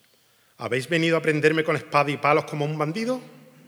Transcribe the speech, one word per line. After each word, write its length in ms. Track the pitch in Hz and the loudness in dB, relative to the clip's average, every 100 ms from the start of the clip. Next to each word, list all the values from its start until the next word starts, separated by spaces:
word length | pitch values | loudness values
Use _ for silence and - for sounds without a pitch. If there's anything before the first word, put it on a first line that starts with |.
| _ _ _ _ _ - | _ _ _ _ _ -12
¿Habéis 280 | 113 127 127 | -4 -4 -2
venido 280 | 165 165 165 | 0 2 2
a 60 | |
prenderme 400 | 160 151 151 160 | 0 2 2 2
con 140 | 156 151 | 0 -2
espada 340 | - 147 143 | 0 0 2
y 60 | 139 | 0
palos 280 | 143 151 | 2 2
como 200 | 147 156 | 0 -4
un 120 | 147 156 | -4 -2
bandido? 440 | 151 175 226 254 - - - - | -4 -2 -4 -6 -8 -20 -20 -20